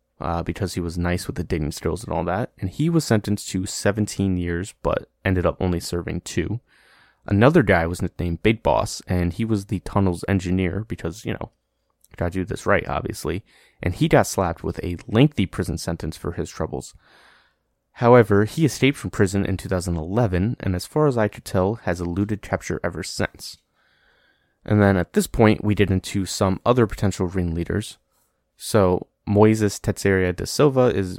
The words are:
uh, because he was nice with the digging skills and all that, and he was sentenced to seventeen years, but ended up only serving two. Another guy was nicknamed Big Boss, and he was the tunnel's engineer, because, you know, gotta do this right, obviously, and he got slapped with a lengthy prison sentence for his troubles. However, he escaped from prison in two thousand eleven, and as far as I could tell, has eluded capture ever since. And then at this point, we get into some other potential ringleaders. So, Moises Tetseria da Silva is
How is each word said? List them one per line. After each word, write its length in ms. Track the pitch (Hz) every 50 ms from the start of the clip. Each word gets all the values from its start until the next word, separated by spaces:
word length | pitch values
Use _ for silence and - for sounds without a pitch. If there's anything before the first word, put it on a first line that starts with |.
| _ _ _ _
uh, 220 | - - 87 85 82
because 320 | 92 85 - 101 90 -
he 60 | 95
was 180 | 85 85 82 87
nice 300 | 87 87 90 87 - -
with 80 | -
the 80 | - 85
digging 260 | - 92 80 76 76
skills 320 | - - - 85 82 87 -
and 100 | 85 82
all 120 | 82 85
that, 260 | 85 87 101 123 - _ -
and 120 | - 95
he 200 | - - 151 170
was 140 | 170 165 -
sentenced 440 | - 117 104 - - 104 - - -
to 160 | - 95 92
seventeen 680 | - - - - 104 98 107 104 101 - - 98 98 92
years, 380 | 90 87 87 85 85 95 - - _ -
but 260 | - - - - - _ _ _
ended 220 | 95 95 90 82
up 120 | 82 78 -
only 180 | - 92 87 82
serving 440 | - - - 87 87 85 - 87 -
two. 360 | - - - 82 - - 123 - _ _ _ _ _ _ _ _ _ _ _ _
Another 380 | - 101 98 113 139 165 180 117
guy 240 | 98 98 85 82
was 160 | 82 90 - 98
nicknamed 400 | 85 - - 87 87 85 - -
Big 220 | 107 113 110 -
Boss, 360 | 82 65 53 101 - - - -
and 260 | - 95 90 87 90 87
he 120 | - 113
was 220 | 110 113 101 95
the 120 | - 101 90
tunnel's 460 | - - - 104 98 92 87 87 -
engineer, 580 | - 98 95 90 90 90 92 92 87 - 101 110 -
because, 360 | - - - 85 82 - -
you 100 | - -
know, 180 | - - - - _ _ _ _ _ _ _ _ _ _ _ -
gotta 140 | - 92 87
do 140 | 87 95 90
this 180 | - - - -
right, 240 | 101 101 85 - -
obviously, 560 | - 71 - - - - - 76 85 101 - _ _ _ _ _ _ _ -
and 120 | 90 85
he 140 | - 151 160
got 180 | 170 135 101
slapped 360 | - - - 95 85 85 - -
with 160 | 82 87 - -
a 140 | 87 87 80 -
lengthy 380 | - 98 113 139 151 - - 98
prison 320 | - - - 90 - 76
sentence 400 | 76 - - 85 82 - 78 80
for 160 | - - 85 -
his 160 | - 80 -
troubles. 460 | - - 80 - - 67 - - - _ _ _ _ _ _ _ _ _ _ _ _ _ _ _ _ _ _ _ _
However, 520 | - 120 117 123 123 113 101 104 101 107
he 200 | 107 - - 160
escaped 320 | 127 - - 127 135 143
from 140 | - - 87
prison 340 | - - 104 90 92 98 98
in 120 | - 95
two 120 | - - 85
thousand 280 | 92 90 87 92 85
eleven, 600 | 82 78 85 98 117 123 101 90 87 95 113 127 -
and 140 | - 101 92
as 120 | 90 -
far 220 | - - 151 156 147
as 100 | 127 120
I 100 | 107 104
could 160 | - - -
tell, 300 | - - 95 92 98 113 - -
has 180 | - 87 87
eluded 400 | 87 87 87 92 104 107 107 95
capture 400 | - - 98 87 - - 85 - -
ever 180 | 87 82 78 -
since. 560 | - - - 92 - - - - - - - _ _ _ _ _ _ _ _ _ _ _ _ _ _ _ _ _ _ _ _ _
And 180 | - 104 104 101
then 140 | 98 98
at 160 | 92 87 - -
this 140 | - -
point, 360 | - - - 113 107 110 - -
we 120 | 104 104
get 160 | 92 101 92
into 360 | 95 92 - - - 101 95
some 340 | - - - 104 95 95 - -
other 200 | 113 123 127 117
potential 400 | 104 - - - 101 - - 95
ringleaders. 720 | 87 87 95 87 85 82 85 85 - 90 98 107 - - - _ _ _ _ _ _ _ _ _ _ _
So, 500 | _ - - - 110 98 90 90 - - - _ _ _ -
Moises 520 | 104 104 107 110 110 110 107 101 - -
Tetseria 540 | - - 95 - - 101 98 95 92 90 87
da 100 | - 92
Silva 420 | - - - - 147 131 131 123
is 320 | 123 - 92 98 90 90